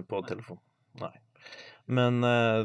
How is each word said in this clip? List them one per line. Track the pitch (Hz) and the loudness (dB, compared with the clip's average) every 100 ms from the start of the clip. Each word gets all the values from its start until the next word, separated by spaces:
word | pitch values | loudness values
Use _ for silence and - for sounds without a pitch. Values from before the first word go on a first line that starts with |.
på | 92 101 | -6 -6
telefon. | 87 90 - 90 _ _ _ | -6 -8 -10 -18 _ _ _
Nei. | - - - _ _ - - - - - | -14 -12 -14 _ _ -20 -20 -20 -18 -2
Men, | 127 123 123 | 2 4 4
eh, | 120 120 117 110 | 4 4 4 2